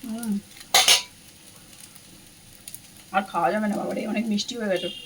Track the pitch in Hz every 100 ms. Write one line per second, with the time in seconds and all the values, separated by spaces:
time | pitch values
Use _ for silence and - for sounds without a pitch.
0 | 226 226 226 202 - - - - - -
1 | - - - - - - - - - -
2 | - - - - - - - - - -
3 | - 196 208 180 170 214 214 202 - 202
4 | 220 214 226 208 - 240 208 175 175 -